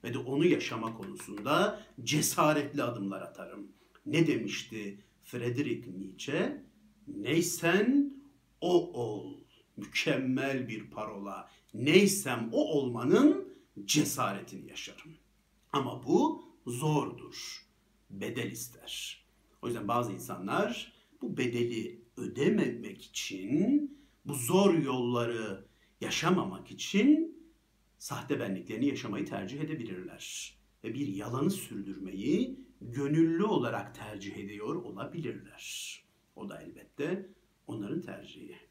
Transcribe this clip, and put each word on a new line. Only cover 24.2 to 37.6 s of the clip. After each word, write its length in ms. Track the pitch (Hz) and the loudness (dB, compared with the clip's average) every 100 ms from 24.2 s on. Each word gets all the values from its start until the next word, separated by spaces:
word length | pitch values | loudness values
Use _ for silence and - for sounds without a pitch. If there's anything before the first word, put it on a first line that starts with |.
bu 100 | - | -8
zor 400 | 131 120 185 196 | -4 4 6 8
yolları 880 | 165 135 127 120 120 117 117 107 95 - _ _ _ | 6 4 2 2 2 0 -2 -4 -8 -14 _ _ _
yaşamamak 680 | 110 - 165 - 95 92 - | -4 0 2 2 0 -8 -14
için 680 | - - 196 262 320 330 - - _ _ _ _ _ | -12 0 4 8 6 4 -6 -20 _ _ _ _ _
sahte 420 | - 123 - 131 | -10 -8 -2 -2
benliklerini 460 | 98 92 90 110 143 | -2 -6 -6 0 0
yaşamayı 400 | 127 104 98 - | 0 -6 -6 -4
tercih 340 | 98 95 143 | -6 -6 -6
edebilirler. 960 | 156 156 107 90 87 - - - - - _ _ | -6 -6 -6 -8 -10 -14 -12 -12 -12 -16 _ _
Ve 100 | - | -8
bir 140 | 131 143 | -4 -4
yalanı 420 | 95 104 123 160 | -4 -4 0 0
sürdürmeyi 1080 | - - 101 98 - - - 120 196 262 - - - | 0 -6 -8 -8 -8 -8 -4 0 2 0 -6 -16 -16
gönüllü 640 | 120 120 143 151 165 165 | -8 -4 2 4 4 4
olarak 500 | 208 160 120 104 - | 2 2 2 -2 -6
tercih 420 | - 107 104 98 104 | -12 -12 -10 -10 -10
ediyor 380 | 101 104 110 | -10 -8 -6
olabilirler. 1200 | 175 - 101 123 165 151 107 - - - - - - _ _ _ - | -6 -8 -10 -8 -6 -6 -8 -14 -16 -12 -10 -10 -14 _ _ _ -14
O 120 | - | -12
da 140 | - | -12
elbette 640 | - - - - 147 196 - - _ _ | -14 -18 -20 -6 -4 -4 -6 -18 _ _